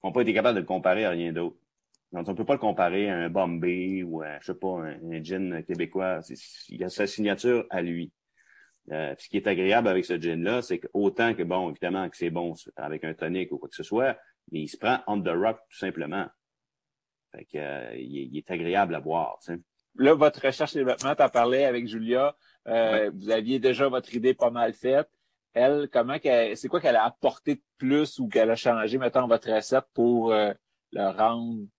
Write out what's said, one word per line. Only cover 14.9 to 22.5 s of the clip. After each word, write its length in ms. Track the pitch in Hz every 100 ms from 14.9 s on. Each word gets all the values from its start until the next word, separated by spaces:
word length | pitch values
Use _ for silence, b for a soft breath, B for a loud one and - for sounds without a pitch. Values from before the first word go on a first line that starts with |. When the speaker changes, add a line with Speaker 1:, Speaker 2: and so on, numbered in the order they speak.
| 123 -
Speaker 1:
on 160 | 104
the 60 | 90
rock 280 | 85 107 110 _
tout 80 | -
simplement. 480 | 98 82 78 95 90 _ _ _ _ _ _ _ _ _ _
Fait 140 | -
que, 140 | - 76
euh, 360 | 71 69 58
il 240 | 58 64 69
est, 60 | 67
il 100 | 71
est 120 | -
agréable 440 | 90 82 95 95 80
à 40 |
boire, 380 | 73 82 69 50
tu 140 | -
sais. 60 | 85 _ _ _
Speaker 2:
Là, 200 | - 135
votre 300 | 156 147 -
recherche 300 | 135 127 151
et 60 | 151
développement, 340 | 127 120 135
t'en 140 | 147 135
parlais 340 | 123 120 127
avec 220 | 139 120 120
Julia. 500 | 113 113 123 143 - _